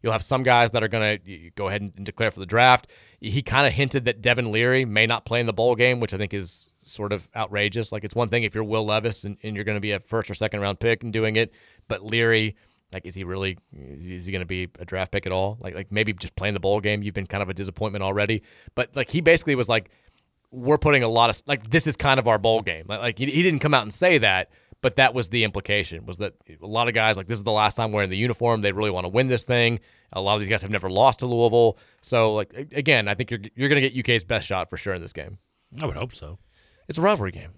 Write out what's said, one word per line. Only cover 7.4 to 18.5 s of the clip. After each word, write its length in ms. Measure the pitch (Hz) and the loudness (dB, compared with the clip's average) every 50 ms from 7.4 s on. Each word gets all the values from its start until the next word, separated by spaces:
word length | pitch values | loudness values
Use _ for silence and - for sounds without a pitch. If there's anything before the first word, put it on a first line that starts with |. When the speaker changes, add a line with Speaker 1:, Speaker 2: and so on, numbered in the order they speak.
| 110 92 101 104 104 104 98 117 110 - | -6 -4 -2 0 0 0 0 -2 -4 -4
Speaker 1:
Like, 120 | - 107 98 | -6 -6 -8
it's 100 | 101 - | -6 -2
one 140 | 117 120 110 | -2 -2 0
thing 140 | 110 120 | 0 -2
if 120 | 117 104 - | -2 -2 -4
you're 100 | 110 110 | -4 -4
Will 200 | 104 107 110 107 | -2 -2 -2 0
Levis 400 | 107 104 110 104 117 104 - - | 0 0 0 0 -2 -4 -4 -8
and, 140 | 104 101 - | -8 -10 -10
and 120 | - 107 107 | -10 -10 -8
you're 100 | 101 104 | -6 -4
gonna 160 | 104 104 104 | -4 -4 -4
be 120 | 101 107 | -2 -4
a 80 | 101 95 | -4 -4
first 300 | - - - 113 107 - | -6 -4 -4 -4 -4 -4
or 40 | 101 | -4
second 260 | - 107 107 - 104 | -4 -4 -4 -2 -2
round 200 | 101 98 98 - | -4 -4 -4 -2
pick 220 | - 117 117 - | 0 0 0 0
and 100 | - 117 | -4 -6
doing 240 | 104 110 110 110 107 | -2 -2 0 0 2
it, 160 | 110 113 110 _ _ _ _ _ _ _ _ | 0 0 0 _ _ _ _ _ _ _ _
but 160 | 113 95 98 | -10 -8 -6
Leary, 520 | 110 110 117 117 113 117 110 110 107 101 _ _ _ _ _ _ _ | -2 0 2 4 4 4 4 2 0 -4 _ _ _ _ _ _ _
like, 140 | - 95 - | -14 -12 -12
is 80 | 90 92 | -10 -12
he 100 | 98 95 | -10 -8
really, 340 | 87 92 95 98 95 90 82 _ _ | -8 -6 -4 -4 -4 -6 -6 _ _
is 540 | - 71 69 65 71 69 85 90 92 90 87 | -20 -20 -18 -18 -16 -16 -14 -12 -12 -10 -10
he 60 | 92 | -8
gonna 140 | 98 95 92 | -6 -6 -6
be 220 | 82 92 92 90 87 _ - | -6 -6 -6 -6 -8 _ -18
a 60 | 90 | -14
draft 260 | 87 - 92 95 - | -10 -6 -6 -6 -4
pick 160 | - 101 - | -4 -4 -4
at 60 | 95 | -2
all? 260 | 92 92 95 101 107 117 | -2 0 0 -2 -4 -6
Like, 140 | - 92 71 | -12 -10 -10
like, 160 | 85 98 - | -10 -10 -4
maybe 220 | 104 107 110 107 | -2 -2 0 0
just 240 | 104 90 - - _ | -2 -6 -8 -10 _
playing 180 | - - 104 104 | -4 -4 -4 -4
the 60 | 98 | 0
bowl 200 | 87 95 101 107 | 0 2 2 2
game, 220 | 98 104 104 104 | 2 0 -2 -2
you've 120 | 101 104 95 | -4 -6 -6
been 120 | 101 95 | -8 -8
kind 160 | 92 - 101 | -6 -4 -6
of 60 | 101 92 | -4 -4
a 60 | 95 | -6
disappointment 500 | 87 98 95 90 - 113 107 98 104 95 | -6 -8 -8 -6 -6 -6 -4 -4 -4 -4
already. 380 | 95 98 101 104 101 113 104 - _ | -2 0 0 2 0 0 -2 -2 _